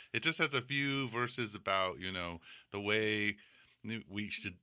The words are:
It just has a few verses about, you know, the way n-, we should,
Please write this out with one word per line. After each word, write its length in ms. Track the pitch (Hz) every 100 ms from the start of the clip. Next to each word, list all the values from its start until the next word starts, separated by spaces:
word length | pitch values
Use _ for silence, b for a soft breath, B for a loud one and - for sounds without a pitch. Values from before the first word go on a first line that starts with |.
| B
It 60 | -
just 160 | 156 160
has 160 | 160
a 80 | 139
few 460 | 127 139 139 139 131
verses 440 | 113 120 123 113
about, 440 | 104 98 98 92 85
you 120 | 92
know, 280 | 95 87 85 - B B
the 100 | 101
way 560 | 101 107 107 107 104 104 B B B B
n-, 200 | 107 113 -
we 200 | 101 104
should, 260 | - 101 90